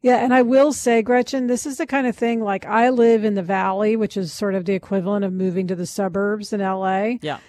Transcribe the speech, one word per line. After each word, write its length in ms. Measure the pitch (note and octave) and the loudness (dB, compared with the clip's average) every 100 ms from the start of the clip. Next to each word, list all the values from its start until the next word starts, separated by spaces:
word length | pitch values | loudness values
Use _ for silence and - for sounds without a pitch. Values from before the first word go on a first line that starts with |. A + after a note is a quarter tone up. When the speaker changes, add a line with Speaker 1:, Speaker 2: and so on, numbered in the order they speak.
Speaker 1:
Yeah, 140 | B3+ B3 | 4 2
and 180 | B3+ | 4
I 80 | B3+ | 4
will 300 | A#3+ C4 D4 | 6 4 4
say, 300 | C#4 B3 A#3 | 2 2 2
Gretchen, 440 | G#3+ B3 A#3+ C4+ B3 | 2 0 0 -2 -2
this 200 | A#3+ D4+ | -2 -4
is 100 | C4 | -6
the 80 | D#4 | -2
kind 220 | C#4 B3+ | 0 -2
of 80 | - | -2
thing, 260 | A#3 A#3 | -2 -2
like, 240 | G#3 F#3+ - | -2 -4 -2
I 240 | A3 B3 | 2 2
live 340 | B3+ A#3 A3+ | 4 4 4
in 100 | G#3+ G3+ | 2 -2
the 60 | |
Valley, 500 | F3 F#3+ F#3+ F#3+ G#3+ | -2 -2 0 0 0
which 220 | A3+ G#3 - | 0 -2 -4
is 160 | F3 | -6
sort 240 | - G3+ F#3+ | -4 -2 -2
of 80 | |
the 80 | F3+ | -2
equivalent 520 | F#3+ - G3 F3+ G#3 | -4 -2 -2 0 -2
of 80 | G3 | -2
moving 360 | F#3 F#3 F3 F#3 | -2 -2 -2 -4
to 80 | F3+ | -4
the 100 | F3 | -6
suburbs 680 | - G3 F3 G3+ G#3+ G#3 | -4 -4 -2 -2 -4 -6
in 80 | G#3+ | -4
L 240 | F#3+ F#3+ | -2 -2
A. 340 | F#3+ F#3+ G#3+ A#3+ | -2 0 -2 -4
Speaker 2:
Yeah. 160 | D3+ C#3 | -6 -10